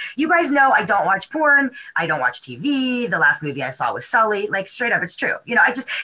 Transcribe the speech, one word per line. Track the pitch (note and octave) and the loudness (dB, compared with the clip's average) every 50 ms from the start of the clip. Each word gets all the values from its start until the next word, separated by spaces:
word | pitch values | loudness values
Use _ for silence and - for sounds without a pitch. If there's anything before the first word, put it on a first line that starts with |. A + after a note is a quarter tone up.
| - - - | -14 -12 -4
you | - D4+ D#4+ | -4 0 2
guys | F4 E4+ F4 C4+ | 2 2 2 2
know | C#4+ C#4+ C4+ C4+ | 4 4 4 4
I | A#3+ - G3+ | 4 2 2
don't | F3 G#3 G3+ D#3 | 2 0 0 2
watch | F3 F#3+ F#3+ - - | 2 0 -2 -2 -6
porn, | - D#4 D#4 D4 C#4+ C#4 C#4 B3+ - - - - - | -4 0 4 4 4 4 4 2 -4 -8 -18 -8 -6
I | - E3+ | -4 -2
don't | E3 D#3 C#3+ | -2 -2 0
watch | B2+ B2 - - | 0 -2 -2 -4
T | - - B2 | -10 -12 -12
V, | A#2+ F3 C#4+ C#4+ C4+ B3+ B3+ B3 B3 A#3+ | -6 -4 -2 0 0 0 -2 -2 -2 -2
the | G3+ F#3 E3 | -2 0 2
last | D#3 D3 D#3 - D#3 | 4 4 2 2 -2
movie | D3 C#3 C#3 C3 | -6 -6 -4 -6
I | B2+ | -6
saw | - - C3+ A#2 G#2 | -4 -4 -4 -4 -4
was | A#2 B2+ | -4 -6
Sully, | - - A3+ A3 G#3+ G#3 G3+ G3 | 0 2 2 4 4 2 0 -2
like, | - - G3 F#3+ | -2 -2 -4 -4
straight | - - - B3 A#3 G3+ | -4 -6 -4 -2 0 0
up, | D#3 F3 | 0 -2
it's | F3 - | -4 -6
true. | - C#4 - - - - | -4 -4 -4 -4 -4 -6
You | - A#3+ | -2 2
know, | - E3+ | 4 4
I | B3 A#3+ | 2 2
just, | C4 - - - - | -2 -8 -8 -8 -8